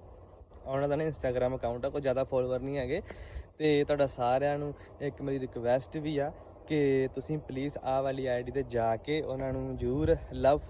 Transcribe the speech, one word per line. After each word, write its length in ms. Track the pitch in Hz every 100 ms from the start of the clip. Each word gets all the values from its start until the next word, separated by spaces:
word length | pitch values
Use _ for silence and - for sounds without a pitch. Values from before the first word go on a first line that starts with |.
| - - - - - - 131
ਉਹਨਾਂ 220 | 135 143
ਦਾ 80 | 143
ਨਾ 80 |
Instagram 520 | 160 139 131 123 123 127
ਅਕਾਊਂਟ 300 | 117 120 135
ਆ, 20 |
ਕੋਈ 120 | 151
ਜ਼ਿਆਦਾ 240 | 135 127
ਫਾਲੋਅਰ 360 | 131 131 127 127
ਨਹੀਂ 160 | 131 143
ਹੈਗੇ। 260 | 127 170 - - - - - -
ਤੇ 260 | 156 147
ਤੁਹਾਡਾ 220 | 143 147 135
ਸਾਰਿਆਂ 520 | 131 120 131 143 147
ਨੂੰ 160 | 147 143 - -
ਇੱਕ 220 | 143 -
ਮੇਰੀ 160 | 139 135
ਰਿਕੁਐਸਟ 580 | 127 127 117 127 - 156
ਵੀ 220 | 151 143
ਆ 140 | 143 - - - -
ਕਿ 400 | 151 143 135 131
ਤੁਸੀਂ 240 | 135 - 156
ਪਲੀਜ਼ 400 | - 131 143 -
ਆਹ 180 | 127 135
ਵਾਲੀ 240 | 135 135 131
ਆਈ 160 | 123
ਡੀ 100 | 123
'ਤੇ 100 | 135
ਜਾ 340 | 127 120 113 113
ਕੇ 240 | - 151
ਉਹਨਾਂ 320 | 131 131 135
ਨੂੰ 240 | 131 131 127
ਜ਼ਰੂਰ 340 | 123 139 156
love 500 | 160 - 127 131 147 -